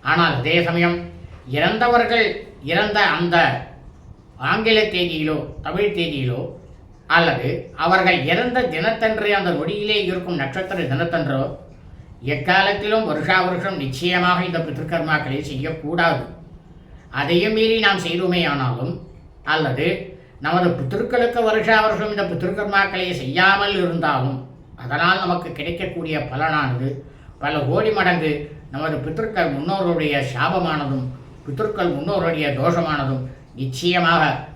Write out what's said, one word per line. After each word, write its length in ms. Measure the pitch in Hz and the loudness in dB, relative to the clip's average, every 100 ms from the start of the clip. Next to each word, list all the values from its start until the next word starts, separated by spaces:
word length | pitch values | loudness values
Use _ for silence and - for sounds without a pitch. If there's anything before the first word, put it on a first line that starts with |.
| 131 | 2
ஆனால் 240 | 165 165 131 | 4 4 2
அதே 180 | 151 175 170 | 2 2 2
சமயம், 300 | 170 175 175 - - - - - 139 | 2 2 2 -6 -14 -18 -18 -6 0
இறந்தவர்கள் 680 | 175 220 240 240 226 233 202 - - - 131 | 2 4 4 4 4 2 2 -2 -12 -12 -2
இறந்த 280 | 175 214 208 196 156 | 0 2 2 2 2
அந்த 200 | 175 170 139 127 - - - - - - - - 139 | 2 4 4 0 -8 -16 -20 -20 -20 -20 -20 -6 -2
ஆங்கில 280 | 202 220 214 214 | 0 4 4 4
தேதியிலோ 440 | 180 175 156 156 151 - - - | 0 -2 0 -2 -2 -4 -8 -6
தமிழ் 300 | 170 202 175 | 0 0 0
தேதியிலோ 440 | 165 143 131 - - - - - - - - 165 | -2 -2 -2 -4 -6 -12 -20 -20 -20 -20 0 2
அல்லது 340 | 170 123 135 - - - | 4 0 -2 -4 -8 -4
அவர்கள் 360 | 165 185 175 175 135 | 2 4 4 2 2
இறந்த 280 | 190 247 247 240 | 0 2 0 0
தினத்தன்று, 560 | 160 202 220 220 214 208 202 | 0 -2 0 0 0 2 2
அந்த 120 | 170 180 | 2 0
நொடியிலே 400 | - 208 208 214 180 | -2 -4 0 0 0
இருக்கும் 300 | 185 175 170 | -2 -4 -4
நட்சத்திர 440 | 135 196 185 180 135 | -4 -4 -6 -4 -2
தினத்தன்றோ, 500 | 147 170 165 139 135 135 - - - - - - - 127 | 0 0 0 0 -2 -2 -6 -16 -20 -20 -20 -20 -10 -4
எக்காலத்திலும் 760 | 147 - 190 202 202 208 220 220 | -4 2 4 4 0 0 0 0
வருஷா 280 | 156 156 185 180 | -2 2 2 2
வருஷம் 340 | 175 - 185 | 0 -2 -4
நிச்சயமாக 560 | 135 131 175 180 180 175 180 | -6 -2 0 2 2 2 0
இந்த 120 | 165 160 | -2 -4
பித்ருக்கர்மாக்களை 720 | 135 160 170 156 151 131 139 - | -6 -4 -2 0 0 0 -4 -4
செய்யக்கூடாது. 760 | 135 156 160 147 170 165 131 - - - - - - - - - 131 | -6 -6 -6 -4 2 2 2 -4 -14 -18 -20 -20 -20 -20 -20 -10 -4
அதையும் 360 | 143 175 202 220 | 2 2 4 2
மீறி 200 | 220 226 | 4 4
நாம் 240 | 208 190 170 | 2 2 0
செய்தோமே 360 | 175 185 175 156 | -2 0 2 0
ஆனாலும், 420 | 143 127 127 127 175 - - - - - | 0 -2 -2 -4 -6 -12 -20 -20 -14 -2
அல்லது 340 | 156 147 127 165 139 - - - - 143 | 0 0 0 0 -2 -8 -16 -20 -8 0
நமது 240 | 175 175 - | 2 2 0
பித்ருக்களுக்கு 640 | 127 202 226 240 240 240 220 | -4 -2 0 2 2 2 2
வருஷா 260 | 220 - 220 | 2 4 4
வருஷம் 320 | 214 208 214 208 | 4 0 -2 -2
இந்த 100 | 185 | -2
பித்ருக்கர்மாக்களை 800 | 135 185 196 202 196 196 190 180 170 | -2 -2 -2 0 2 2 0 -4 -4
செய்யாமல் 540 | 131 160 190 202 202 196 | -2 4 4 4 2 0
இருந்தாலும், 580 | 175 165 156 135 131 131 - - - - | 0 0 2 2 0 -4 -10 -20 -20 -14
அதனால் 380 | 123 147 170 190 | -6 0 2 2
நமக்கு 280 | 180 175 160 - | 0 -2 -4 -8
கிடைக்கக்கூடிய 560 | 165 170 185 170 156 151 127 | -6 -4 -6 -6 -4 -4 -4
பலனானது 580 | 131 160 151 135 123 135 131 - - - - | -2 0 0 0 -2 -4 -6 -12 -20 -20 -6
பல 100 | 143 151 131 | -4 -2 0
கோடி 240 | 175 220 208 | 2 2 2
மடங்கு 340 | 180 175 156 147 151 - - | 2 2 0 -2 -6 -12 -12
நமது 220 | 139 156 147 147 | -6 -4 -4 -4
பித்ருக்கள் 480 | 160 220 208 165 139 | -4 -4 0 -2 -2
முன்னோர்களுடைய 600 | 165 196 180 160 151 139 131 | -2 0 0 0 0 0 -2
சாபமானதும் 720 | 123 156 185 170 151 139 131 127 - - - - | -2 0 0 0 -2 -2 -2 -4 -8 -16 -16 -10
பித்ருக்கள் 500 | 131 214 202 175 143 | -4 -4 -2 -2 -2
முன்னோர்களுடைய 500 | 196 196 170 160 147 131 | -2 0 0 0 -2 0
தோஷமானதும் 680 | 165 170 156 147 131 127 127 - - 113 | 2 2 0 0 -2 -2 -6 -12 -18 -8
நிச்சயமாக 640 | 131 127 175 180 170 165 151 123 - | -6 -2 0 4 4 4 4 0 -8